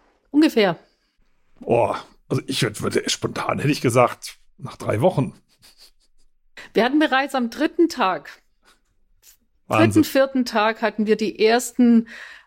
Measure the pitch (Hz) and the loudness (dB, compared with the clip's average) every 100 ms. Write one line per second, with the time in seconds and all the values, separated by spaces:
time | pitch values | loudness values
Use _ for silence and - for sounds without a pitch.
0 | _ _ _ 285 311 - 196 165 _ _ | _ _ _ 2 2 4 0 0 _ _
1 | _ _ _ _ _ _ - 120 104 - | _ _ _ _ _ _ -2 0 0 -2
2 | - _ _ 131 - - 113 - 101 - | -10 _ _ -6 -4 -4 -4 -4 -4 -4
3 | - - - - - - 139 139 135 117 | -4 -6 -6 -6 -6 -4 -4 -2 0 2
4 | 120 - - - _ _ 135 - - 107 | 2 0 -16 -20 _ _ -20 -12 -6 0
5 | 170 - 110 - _ _ _ _ - _ | 0 0 -4 -8 _ _ _ _ -20 _
6 | _ _ _ _ _ - - - 233 294 | _ _ _ _ _ -20 -6 0 2 2
7 | 302 262 277 269 233 - 311 - 330 - | 2 0 -2 -4 -4 -2 -4 2 0 2
8 | 190 165 - - _ _ _ _ _ _ | -2 -2 -8 -20 _ _ _ _ _ _
9 | _ _ _ _ _ _ _ 110 - 180 | _ _ _ _ _ _ _ 2 4 4
10 | 294 269 269 262 247 226 214 226 220 214 | 2 2 0 0 -2 0 -2 0 -4 -2
11 | 208 214 214 - 220 233 247 - 240 233 | 0 0 0 0 2 2 -2 2 4 4
12 | 226 - - - | 2 -10 -20 -20